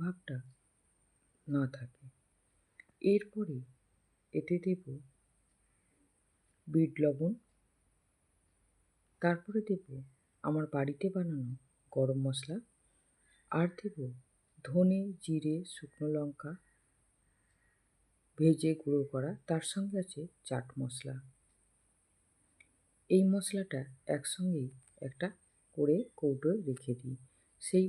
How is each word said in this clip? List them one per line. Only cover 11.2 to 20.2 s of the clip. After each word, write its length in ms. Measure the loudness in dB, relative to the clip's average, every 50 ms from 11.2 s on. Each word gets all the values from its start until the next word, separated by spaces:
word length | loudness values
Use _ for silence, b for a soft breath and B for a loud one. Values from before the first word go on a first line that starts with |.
| -2 0 -2 -2 -4 -4 -6 -10 -12 _ _ _ _ _
গরম 260 | 0 2 2 2 2 0 0
মশলা, 300 | 0 -2 -4 -6 -6 -8 -8 -10 _ _ _ _ _ _ _ _ _ _ _ _ _ _ _ _ _
আর 180 | 0 2 2 2 0 -4
দেব 160 | -8 -8 -6 -6 -6 -8 -8 -12 -18 _ _ _ _ _ _ -16 -8
ধনে, 360 | 0 4 6 6 6 6 4 0 -2 -6 -8
জিরে, 340 | -4 -2 -2 0 0 0 0 -2 -4 -8 -12
শুকনো 320 | -14 -16 -16 -10 -6 -2 -2 0
লঙ্কা 380 | 0 -2 -4 -6 -8 -10 -10 -12 -12 _ _ _ _ _ _ _ _ _ _ _ _ _ _ _ _ _ _ _ _ _ _ _ _ _ _ _ _ _ _ _ _ _ _ _ 6
ভেজে 340 | 6 6 6 6 4 2 0 0
গুঁড়ো 220 | 0 2 2 2 2 0
করা, 180 | -2 -4 -2 -4 -6 -6 -4
তার 180 | -2 -2 -2 -2 -4
সঙ্গে 240 | -4 -4 -4 -2 -2 -4 -4
আছে 180 | -4 -8 -10